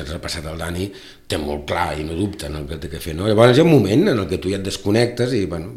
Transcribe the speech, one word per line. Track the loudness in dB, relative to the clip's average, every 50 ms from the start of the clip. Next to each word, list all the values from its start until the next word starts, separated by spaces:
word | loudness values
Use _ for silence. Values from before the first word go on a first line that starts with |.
| -8
els | -8 -10
ha | -10 -8
passat | -8 -8 -8 -8
el | -10 -8 -8 -8
Dani, | -6 -4 -4 -6 -6 -8 -12 -18 -20 -20 -20 _
té | -6 -6 -4 -4
molt | -4 -6 -6 -4
clar | -4 -2 -2 -2 -2 -2 -4
i | -6
no | -6 -4
dubta | -2 -2 -4 -4 -6 -10
en | -8 -8 -8
el | -8 -8
que | -10 -10
té | -10 -10
que | -10 -10 -8
fer, | -8 -6 -2
no? | 0
Llavors | 2 6 8 8 8 8 8
hi | 6
ha |
un | 8 6
moment | 6 6 4 4 4 4 4 2
en | 0 0
el | -2
que | -4 -4
tu | -2 -4
ja | -4 -4 -4
et | -6
desconnectes | -8 -4 -2 0 2 2 2 0 0 -2 -2 -2 0
i, | -2 -2 -2
bueno, | -4 -6 -8 -10 -12